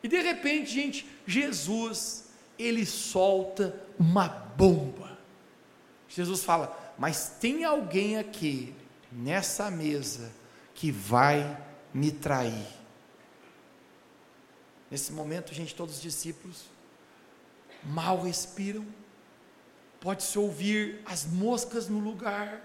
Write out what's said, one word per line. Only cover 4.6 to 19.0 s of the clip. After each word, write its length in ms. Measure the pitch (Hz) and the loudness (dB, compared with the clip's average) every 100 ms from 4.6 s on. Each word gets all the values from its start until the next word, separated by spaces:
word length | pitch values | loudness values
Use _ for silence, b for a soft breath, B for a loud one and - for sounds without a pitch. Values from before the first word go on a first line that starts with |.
| 190 165 139 - - - - - - - - - - - - | 8 8 2 -8 -14 -16 -20 -20 -20 -20 -20 -20 -20 -20 -12
Jesus 340 | - 180 185 | -4 -2 0
fala: 500 | - 170 143 - - - | 2 2 2 -6 -16 -2
"Mas 400 | 147 160 - - | -2 0 -6 -2
tem 240 | 233 302 | 0 2
alguém 540 | 330 302 196 180 208 220 | 2 0 2 0 2 -2
aqui 580 | 214 - 156 135 123 - - - - | -4 -4 -2 -2 -6 -12 -20 -20 -16
nessa 600 | 123 123 185 - - 202 | -8 -2 -2 -2 -2 -4
mesa 580 | 175 156 147 135 120 117 - B B B - | -2 -2 -2 -4 -8 -10 -14 B B B -4
que 160 | 160 | -2
vai 680 | 107 98 120 139 143 147 143 - - - | -2 4 8 8 6 0 -6 -14 -20 -8
me 180 | 135 147 | 0 2
trair." 560 | 151 151 135 120 110 104 - - - - - - - - - - - - - - - - - - - - - - | 0 0 0 0 -4 -10 -14 -20 -20 -20 -20 -20 -20 -20 -20 -20 -20 -20 -20 -20 -20 -20 -20 -20 -20 -20 -20 -12
Nesse 240 | 151 - | -8 -8
momento, 400 | 156 151 170 165 | -8 -6 -6 -8
gente, 200 | 143 165 | -10 -10
todos 220 | - 170 143 | -8 -10 -8
os 60 | |
discípulos 640 | 165 160 165 165 185 170 - - - - - - - - - - - - | -8 -6 -8 -10 -14 -18 -20 -20 -20 -20 -20 -20 -20 -20 -20 -20 -20 -16
mal 400 | 151 156 165 185 | -6 -2 0 0
respiram, 640 | 180 170 - - 196 214 214 - | 0 -4 -6 -6 -6 -6 -10 -16